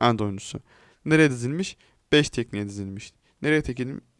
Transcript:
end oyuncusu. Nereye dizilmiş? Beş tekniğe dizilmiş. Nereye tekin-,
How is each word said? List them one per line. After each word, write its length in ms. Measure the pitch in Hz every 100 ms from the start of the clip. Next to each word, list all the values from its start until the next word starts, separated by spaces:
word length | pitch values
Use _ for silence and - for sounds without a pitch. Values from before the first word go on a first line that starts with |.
end 180 | 120 110
oyuncusu. 400 | 104 95 - - - _ _ _ 156
Nereye 260 | 156 151
dizilmiş? 460 | 123 120 160 190 - _ _ -
Beş 180 | 147 143
tekniğe 360 | - 117 101 101
dizilmiş. 480 | 101 95 98 - _ _ _
Nereye 200 | 143 156
tekin-, 400 | 143 127 127 139 -